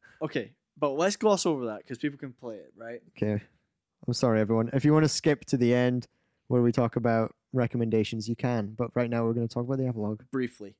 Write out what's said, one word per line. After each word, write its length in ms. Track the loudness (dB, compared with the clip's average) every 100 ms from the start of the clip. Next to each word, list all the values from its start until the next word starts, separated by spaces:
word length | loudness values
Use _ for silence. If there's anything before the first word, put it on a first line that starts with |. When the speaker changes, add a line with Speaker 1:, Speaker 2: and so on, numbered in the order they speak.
| _ -10
Speaker 1:
Okay. 300 | -6 -6 -8 _ _ -4
But 120 | -2
let's 240 | 2 0 2
gloss 280 | 2 2 2
over 200 | 0 -4
that 200 | -8 -10
'cause 120 | -6
people 200 | -6 -6
can 140 | -16
play 240 | -14 -14 -14
it, 160 | -16 -18
right? 260 | -14 -14 _ -4
Speaker 2:
Okay. 260 | -2 -2 -6 _ _ _ _ _ -6
I'm 80 |
sorry, 260 | 0 2 2
everyone. 300 | 2 2 2
If 120 | 2
you 80 | 4
wanna 140 | 4 4
skip 360 | 2 0 0 0
to 100 | 2
the 180 | 4
end 320 | 4 2 0 -4 _ _ _ -2
where 140 | 2
we 100 | 4
talk 240 | 2 0 0
about 380 | 2 2 0 -6 _
recommendations, 760 | -2 -2 0 0 0 0 -4 -6
you 80 | -4
can. 380 | -2 -2 -4
But 200 | -6 -4 -2
right 140 | 0
now, 140 | 0
we're 100 | 0
gonna 140 | 0 -2
talk 160 | -4
about 140 | -4 -2
the 80 | -2
epilogue. 360 | -4 -4 -6 -6
Speaker 1:
Briefly. 440 | -6 -6 -8 -18